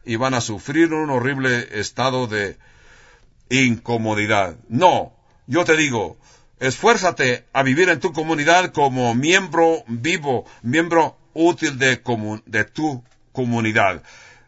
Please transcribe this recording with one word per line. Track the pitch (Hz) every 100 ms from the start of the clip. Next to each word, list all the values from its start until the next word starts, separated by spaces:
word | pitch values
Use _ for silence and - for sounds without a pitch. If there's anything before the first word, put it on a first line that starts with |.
| -
y | 113
van | 131
a | 131
sufrir | 117 104 - 147 165
un | 156 151
horrible | 131 120 139 131 120 - 107
estado | 98 - 127 127 123
de | 107 101 - - - - - - _ _ _ -
incomodidad. | 131 127 110 - 117 110 107 104 104 95 76 -
No, | 123 175 123 85 - _ _ -
yo | 143 165
te | 156
digo, | 147 120 87 - _ _ _ -
esfuérzate | 131 127 208 226 180 - 135 120 -
a | 135
vivir | 135 135 180
en | 160
tu | 185
comunidad | 156 160 160 143 175 180
como | - 139 127 123 117
miembro | 147 190 185 165 165 160 -
vivo, | 117 139 180 143 120 - -
miembro | 113 151 170 165 147 - _
útil | 151 165 170 156 131
de | 135 123
comu-, | - 117 107 107 -
de | 110
tu | 107 - 156 131 120 _ _
comunidad. | - 123 117 110 110 98 87 - - - -